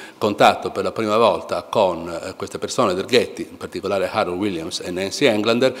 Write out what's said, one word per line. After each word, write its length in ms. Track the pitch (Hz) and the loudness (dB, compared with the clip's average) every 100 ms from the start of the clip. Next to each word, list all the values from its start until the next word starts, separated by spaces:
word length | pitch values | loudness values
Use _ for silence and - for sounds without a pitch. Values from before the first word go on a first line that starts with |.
| - - | -16 -4
contatto 520 | 107 101 117 92 90 | -2 4 4 4 -2
per 140 | - | -2
la 80 | 95 | -4
prima 240 | 101 110 107 | -2 0 4
volta 460 | 110 82 - 87 | 4 4 -2 -6
con, 460 | - 120 95 85 85 | -2 2 2 2 -6
eh, 260 | 82 95 - | -8 -8 -8
queste 220 | 95 92 | -8 -8
persone 360 | 107 - 113 | -6 0 0
del 120 | 90 95 | 0 2
Getty, 420 | 120 90 - - | 2 2 -4 -12
in 60 | - | -10
particolare 520 | 85 90 95 98 90 | -10 -6 -2 -2 0
Harold 300 | 107 87 90 | 0 -2 0
Williams 420 | 104 82 80 - | -2 -4 -6 -8
e 80 | 92 | -6
Nancy 340 | 87 98 - 139 | -4 -4 0 2
Englander, 480 | 107 113 117 131 127 | 2 2 2 2 0